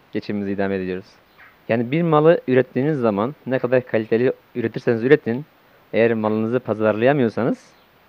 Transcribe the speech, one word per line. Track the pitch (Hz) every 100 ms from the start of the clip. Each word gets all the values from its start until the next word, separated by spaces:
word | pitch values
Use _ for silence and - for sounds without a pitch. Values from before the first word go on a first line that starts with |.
| _
geçimimizi | 107 - 104 98
idame | 98 98 98
ediyoruz. | 92 92 - _ _ _ - _ -
Yani | 120 117
bir | 156
malı | 170 151 156 170 -
ürettiğiniz | 127 127 123 143 147
zaman | 117 98 117 151 -
ne | 127
kadar | 123 127 -
kaliteli | 113 110 113 131 - _
üretirseniz | 120 113 127 - 113
üretin, | 120 147 - 120 156 _ _ _ _
eğer | 107 117
malınızı | 113 107 110 110 123
pazarlayamıyorsanız | - 107 107 104 123 147 117 - 127 254 - _ _ _